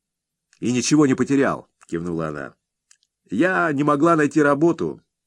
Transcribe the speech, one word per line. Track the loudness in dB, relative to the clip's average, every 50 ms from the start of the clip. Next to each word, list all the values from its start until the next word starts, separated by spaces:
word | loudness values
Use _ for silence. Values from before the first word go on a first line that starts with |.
| _ _ _ _ _ _ _ _ _ _ _ -8
И | -6 -4
ничего | -2 -2 -2 2 2 4 4
не | 4 2
потерял», | 0 0 0 0 0 0 0 -2 -4 -8 _ _ _ _ -10
кивнула | -8 -8 -6 -6 -6 -6 -6 -6
она. | -8 -10 -12 -14 -16 _ _ _ _ _ _ _ _ _ _ _ _ _ _ -6
«Я | -2 -2 0 0 0 -2 -2 -2
не | -2 -2
могла | 0 0 2 2 4 4 4
найти | 4 2 2 2 2
работу, | 2 2 2 2 2 0 0 0 -4 -6 -8 -10 _ _ _ _ _